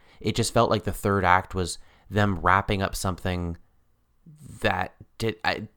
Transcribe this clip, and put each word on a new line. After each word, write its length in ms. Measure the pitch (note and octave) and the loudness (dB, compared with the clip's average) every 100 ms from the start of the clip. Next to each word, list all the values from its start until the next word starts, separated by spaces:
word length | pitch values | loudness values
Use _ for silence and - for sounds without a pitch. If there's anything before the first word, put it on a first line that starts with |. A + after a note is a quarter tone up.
| _ - | _ -8
it 140 | A2 | -4
just 180 | - A2 | 0 0
felt 160 | A#2 A#2 | 2 2
like 120 | G#2+ | 2
the 100 | - | -2
third 320 | - G#2 G2 | -4 0 2
act 300 | F2+ F#2 - | 4 4 2
was 240 | F#2+ E2+ - - _ - | -4 -4 -6 -16 _ -6
them 300 | G#2 G2+ F2 | 0 2 2
wrapping 420 | F2 F#2+ G#2 G2+ | 4 4 2 -2
up 140 | F#2+ - | -2 -4
something 600 | G2 F2 F#2+ F2+ E2+ E2+ - _ _ _ _ _ E3 D3+ - G#2+ | -4 -4 -4 -2 -4 -8 -14 _ _ _ _ _ -20 -20 -20 -4
that 320 | G#2+ F#2 F#2 - - - | -2 -2 -6 -10 -18 -6
did, 180 | A2+ - | -6 -4
I, 240 | - - G#2+ | -4 -4 -6